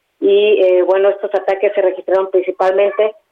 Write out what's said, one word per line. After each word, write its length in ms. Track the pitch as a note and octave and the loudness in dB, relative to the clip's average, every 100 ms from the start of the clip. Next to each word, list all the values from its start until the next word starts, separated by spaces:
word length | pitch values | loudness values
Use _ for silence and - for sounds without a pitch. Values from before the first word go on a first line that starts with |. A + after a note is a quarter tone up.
| _ _ | _ _
Y, 400 | G3 G3+ G#3 G#3+ | 0 2 2 2
eh, 220 | F#3 F3+ | 2 2
bueno, 260 | F3+ F#3+ G3 | 2 2 0
estos 220 | G3 G3+ | -2 -4
ataques 400 | F#3+ F#3+ G3 G3+ | -4 -4 -2 -2
se 60 | G#3 | 0
registraron 500 | F#3 F#3 - F#3+ F#3+ | -2 -2 -2 -2 0
principalmente 840 | F#3 F3+ F#3 F#3+ F#3+ G3+ G3 G#3+ - _ | -2 -2 -2 0 0 0 0 -2 -4 _